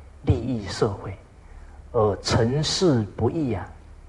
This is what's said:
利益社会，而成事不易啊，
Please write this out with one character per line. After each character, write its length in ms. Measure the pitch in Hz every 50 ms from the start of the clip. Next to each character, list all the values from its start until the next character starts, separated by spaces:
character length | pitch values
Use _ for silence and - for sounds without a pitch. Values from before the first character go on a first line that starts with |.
| - - - - -
利 100 | - -
益 340 | 117 113 135 127 113 101 90
社 220 | - - 139 110
会， 260 | 98 - - 104 95 - - - - - - - - - - - - - - -
而 240 | - 120 107 104 95 -
成 460 | - - - 117 113 117 131 151 151
事 400 | - - - 190 175 135 117 104 101 -
不 140 | - 147 -
易 240 | 160 170 147 123 110
啊， 160 | 87 87 - - - - - - - -